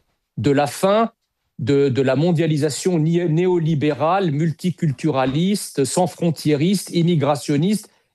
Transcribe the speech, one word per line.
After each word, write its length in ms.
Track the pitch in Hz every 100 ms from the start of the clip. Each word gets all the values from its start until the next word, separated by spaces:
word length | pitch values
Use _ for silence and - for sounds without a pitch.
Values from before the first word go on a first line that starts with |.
| _ _ _ -
de 160 | 131
la 160 | 139 143
fin 420 | - 190 214 226 _ _ _ _ -
de, 300 | 113 139 139
de 120 | 127
la 140 | 135
mondialisation 840 | 131 170 160 160 151 151 - 185 175
ni-, 280 | 156 170 175
néolibérale, 1000 | 156 185 180 156 151 151 139 156 190 180
multiculturaliste, 1500 | 143 165 - 180 - 165 127 156 135 131 143 185 208 - -
sans 220 | 131 - 180
frontiériste, 840 | - 175 147 151 143 170 196 -
immigrationniste, 1000 | 170 165 170 139 143 - 143 180 208 - _ _